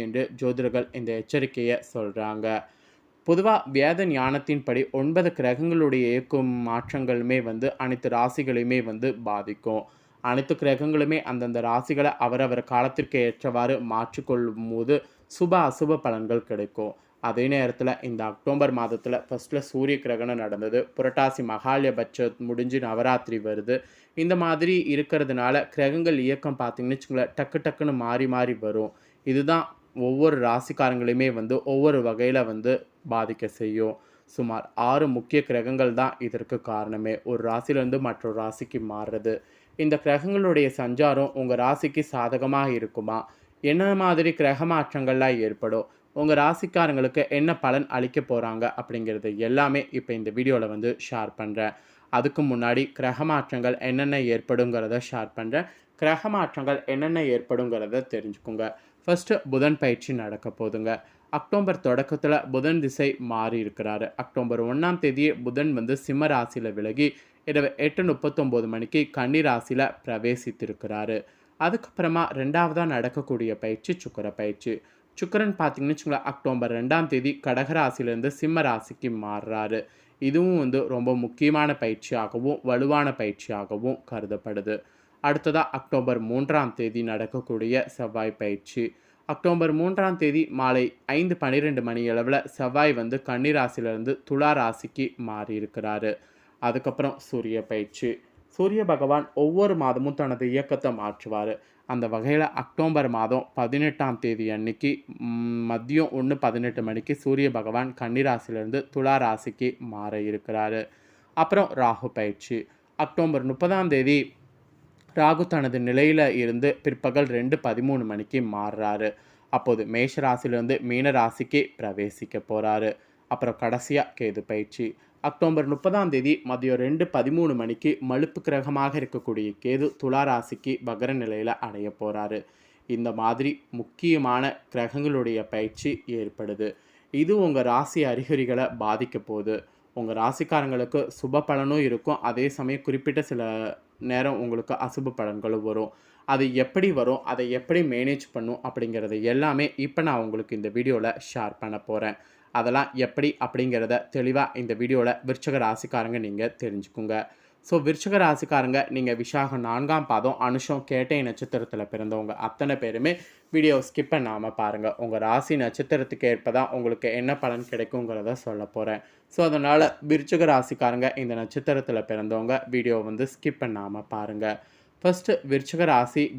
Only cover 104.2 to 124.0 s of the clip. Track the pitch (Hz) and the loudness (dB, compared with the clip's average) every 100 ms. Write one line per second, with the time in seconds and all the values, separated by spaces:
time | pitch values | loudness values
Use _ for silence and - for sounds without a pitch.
104.2 | 120 113 110 107 110 110 139 - - - | -2 -2 -2 -2 -4 -2 -2 -2 -8 -10
105.2 | 120 117 117 117 117 117 120 156 151 135 | -6 -4 -2 -2 -2 -4 0 0 0 0
106.2 | 131 139 127 117 123 113 110 110 - 143 | -2 0 0 0 -2 -4 -4 -4 -4 -2
107.2 | 139 135 139 120 107 117 131 - 117 123 | 0 2 2 0 -2 -2 -4 -6 -2 0
108.2 | 135 117 - 110 110 135 - 139 135 135 | 2 0 -4 -6 -4 -4 -4 0 2 4
109.2 | 117 110 120 - 127 123 120 104 104 107 | 2 0 -6 -2 -2 -2 -10 -8 -6 -4
110.2 | 104 104 - 110 107 110 - - _ _ | -2 -4 -4 -2 0 -2 -6 -14 _ _
111.2 | _ - 165 196 185 131 120 113 123 - | _ 0 4 4 2 2 2 2 -4 -2
112.2 | 104 101 - 113 - _ _ - 151 - | -2 -4 -6 -6 -6 _ _ -4 -2 0
113.2 | 165 139 127 131 175 190 180 135 131 143 | 2 2 -2 0 0 2 2 4 4 4
114.2 | 135 - _ _ _ _ _ _ _ 165 | 2 -8 _ _ _ _ _ _ _ 4
115.2 | 151 165 180 160 131 123 123 131 151 156 | 6 6 2 0 0 0 2 4 6 6
116.2 | 143 113 117 117 143 139 147 - 135 139 | 4 2 0 2 0 0 -2 -2 0 2
117.2 | 139 120 127 151 123 110 131 135 110 104 | 2 0 0 0 0 0 0 0 -2 -6
118.2 | 104 135 113 104 104 107 107 104 107 - | -4 -2 -2 -2 -4 -2 -2 0 -2 -4
119.2 | - _ _ 127 127 113 110 113 131 - | -14 _ _ 0 2 0 0 0 0 0
120.2 | 135 123 131 120 117 135 120 123 139 131 | 0 0 0 -2 0 0 0 0 2 4
121.2 | 113 - 127 147 - - 107 98 101 - | 2 0 0 0 0 -4 -6 -4 -6 -6
122.2 | 107 107 - 107 107 107 110 - _ _ | -10 -10 -4 -2 0 0 0 -4 _ _
123.2 | _ 123 120 - 120 123 - 143 | _ -4 -2 -2 -2 -4 0 0